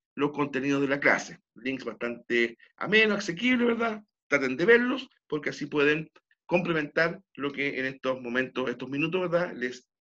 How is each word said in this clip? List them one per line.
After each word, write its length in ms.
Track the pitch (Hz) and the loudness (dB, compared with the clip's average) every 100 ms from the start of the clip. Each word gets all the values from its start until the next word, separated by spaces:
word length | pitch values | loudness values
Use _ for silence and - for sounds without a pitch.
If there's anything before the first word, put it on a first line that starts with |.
| _ | _
los 180 | - 143 | -4 -2
contenidos 480 | 143 143 139 139 139 | 0 -2 -2 0 0
de 80 | 139 | 2
la 100 | 139 | 2
clase. 400 | 139 104 - - _ | 2 2 -2 -16 _
Links 300 | - 120 135 | -10 -8 -6
bastante 720 | 117 107 120 117 - 120 117 - - - | -8 -6 -6 -6 -2 0 0 -4 -20 -10
ameno, 380 | 151 214 220 | 2 4 4
asequible, 520 | 202 - 175 247 254 240 | 2 -2 -2 2 2 2
¿verdad? 360 | 226 233 214 - _ - | 2 -2 -4 -12 _ -2
Traten 280 | 143 135 127 | 0 0 0
de 80 | |
verlos, 440 | 185 240 247 254 - _ - | 6 6 4 -2 -8 _ -8
porque 240 | 151 143 | -6 -4
así 160 | 139 147 | -6 -4
pueden 440 | 147 143 151 160 _ _ _ - | 2 4 2 -2 _ _ _ -2
complementar 720 | 175 170 165 147 - 165 196 _ | 0 2 -2 0 0 0 -2 _
lo 180 | - 139 | -6 -6
que 260 | 131 139 127 | -4 -4 -2
en 80 | 131 | -6
estos 340 | 135 131 127 | -4 -4 -4
momentos, 480 | 123 123 131 127 131 | -2 -2 -2 -2 -4
estos 200 | 120 127 | -4 -6
minutos, 320 | 139 160 185 | -4 -2 -2
¿verdad?, 300 | 180 165 175 | 0 0 -2
les 320 | - 123 123 _ _ _ | -4 -8 -8 _ _ _